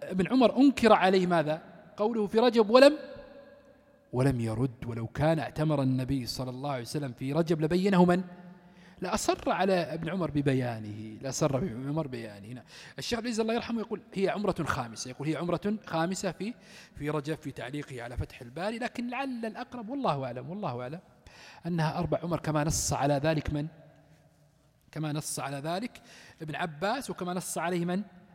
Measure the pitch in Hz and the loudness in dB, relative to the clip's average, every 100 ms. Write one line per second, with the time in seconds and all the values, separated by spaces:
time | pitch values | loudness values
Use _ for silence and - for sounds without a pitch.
0 | - 185 170 262 240 - 277 - 226 190 | -6 0 2 6 6 8 6 8 8 8
1 | 180 190 180 170 151 156 - - - - | 8 4 4 2 2 -2 -6 -20 -16 -2
2 | 208 226 208 220 247 226 208 247 285 302 | -2 0 0 4 4 6 8 10 10 8
3 | - - - - - - - - _ - | -6 -16 -18 -20 -20 -20 -20 -20 _ -20
4 | - 123 135 127 113 110 131 117 117 113 | -6 2 2 2 0 0 0 -2 -8 -6
5 | 113 - 151 160 110 - 156 143 131 131 | -6 0 2 2 0 0 2 4 2 2
6 | 127 139 117 - 127 127 143 135 117 151 | 0 -2 -2 -6 -6 -6 -6 -6 -4 -6
7 | 139 117 127 156 165 160 156 180 196 180 | -6 -6 -2 0 0 2 2 2 4 6
8 | 180 180 185 - - - - - - - | 6 6 0 -12 -20 -20 -20 -20 -20 -10
9 | 190 208 - 359 277 175 190 185 160 160 | -6 -4 -2 -2 0 0 2 2 0 -4
10 | 165 185 156 143 139 131 123 113 107 107 | -4 -4 -2 0 2 0 -2 -6 -8 -10
11 | 110 107 135 127 151 131 185 113 135 156 | -12 -10 -8 -2 0 0 -2 -6 -6 -4
12 | 151 120 113 101 101 123 - - - - | -4 -8 -10 -14 -14 -16 -16 -20 -18 -12
13 | - 233 226 220 220 233 220 233 208 208 | -6 -4 -4 -2 0 -2 -2 -4 -4 -8
14 | - - 185 165 208 175 143 147 120 110 | -8 -2 0 0 -2 -2 -2 -4 -4 -8
15 | 127 127 147 143 175 170 202 214 - 165 | -12 -6 -4 -2 -2 -2 -2 -4 -4 -2
16 | 170 190 190 - 196 - - - - - | -2 -2 -4 -6 -8 -10 -16 -20 -20 -8
17 | 147 151 143 156 139 - 117 147 139 127 | -4 -4 -4 -6 -8 -10 -8 -8 -10 -10
18 | 120 - 147 - 120 139 156 226 240 - | -10 -8 -8 -8 -14 -6 -6 -4 -6 -6
19 | 240 254 277 240 226 220 254 247 214 277 | -8 -6 -6 -6 -8 -8 -12 -10 -8 -4
20 | 226 143 131 123 131 202 180 120 123 165 | -2 -2 -4 -8 -10 -8 -6 -6 -8 -12
21 | - - - - - - 170 170 156 160 | -16 -20 -20 -20 -20 -12 -4 0 0 0
22 | 156 160 170 156 156 151 151 - - 139 | -2 -2 -2 -4 -2 0 0 0 -2 0
23 | 143 143 156 156 - 147 156 - - - | 2 2 2 0 -2 -4 -6 -10 -20 -20
24 | - - _ _ _ _ _ _ _ 156 | -20 -20 _ _ _ _ _ _ _ -8
25 | 156 151 - - 135 139 151 180 233 - | -4 -4 -6 -6 -6 -6 -4 -4 -6 -12
26 | - - - - 156 - 175 147 196 262 | -20 -20 -20 -14 -10 -6 -6 -4 -4 -2
27 | 254 175 180 180 - 180 165 180 175 196 | -6 -6 -4 -4 -4 -4 -2 0 0 -2
28 | 208 - - | -4 -14 -20